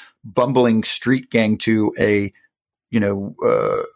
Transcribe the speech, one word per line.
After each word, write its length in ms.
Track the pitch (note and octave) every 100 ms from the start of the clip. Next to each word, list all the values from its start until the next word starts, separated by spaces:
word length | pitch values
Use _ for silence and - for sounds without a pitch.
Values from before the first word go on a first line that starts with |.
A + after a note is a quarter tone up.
| - _
bumbling 600 | A2 G2 B2+ B2+ B2 A2+
street 440 | G#2 - B2 C3 -
gang 280 | A#2 G#2+ G#2+
to 340 | - A2 G#2 -
a, 340 | G#2 G#2 G2 - _ _ _ _ _
you 100 | A#2
know, 340 | G2+ G2 G2+ -
uh, 400 | A#2+ A1+ G#1 G#1 -